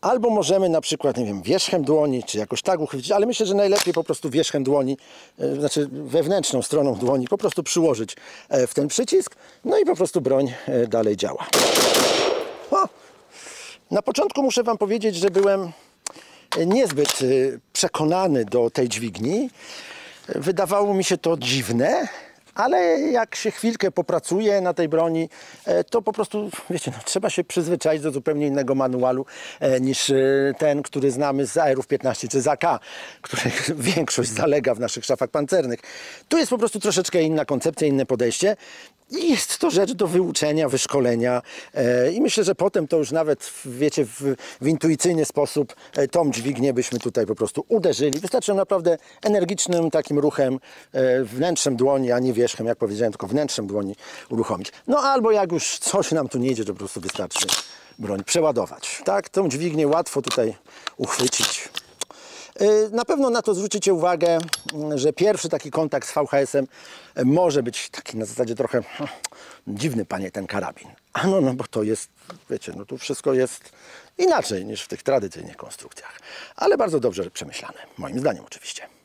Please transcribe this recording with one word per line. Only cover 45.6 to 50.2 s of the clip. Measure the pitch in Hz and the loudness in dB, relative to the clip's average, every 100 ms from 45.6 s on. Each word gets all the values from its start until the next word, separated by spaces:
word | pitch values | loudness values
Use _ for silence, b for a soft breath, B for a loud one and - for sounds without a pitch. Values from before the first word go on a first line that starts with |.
| 139 - B - | -4 -6 B -2
e, | 139 | 0
tą | 170 156 | 2 2
dźwignię | 117 120 127 135 | 0 -4 0 0
byśmy | 123 123 120 | 0 -2 -2
tutaj | 120 123 104 | -2 -2 0
po | 107 | 0
prostu | 107 - - | -2 -4 0
uderzyli. | 226 175 113 147 139 | 2 2 2 0 0
Wystarczy | 185 254 - | -2 -2 0
ją | 196 | 0
naprawdę | 190 190 170 160 B B | 2 2 2 0 B B
energicznym | 214 208 175 196 - 175 165 | 0 2 2 -2 0 2 2
takim | 160 147 | 0 0
ruchem, | 147 | 2